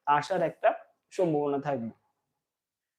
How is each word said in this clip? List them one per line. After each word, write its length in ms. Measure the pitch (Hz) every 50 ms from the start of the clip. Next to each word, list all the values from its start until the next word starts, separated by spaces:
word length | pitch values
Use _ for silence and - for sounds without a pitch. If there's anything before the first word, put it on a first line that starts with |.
| -
আসার 360 | 143 147 147 147 - 190 180
একটা 320 | 170 - - - - 226 - - - _ _ _ _ _
সম্ভাবনা 480 | - - 185 165 151 147 147 143 139 139
থাকবে। 320 | 139 147 139 120 117 110 - _ _ _ _ _ _ _ _ _ _ _ _ _ _ _ _ _ _ _ _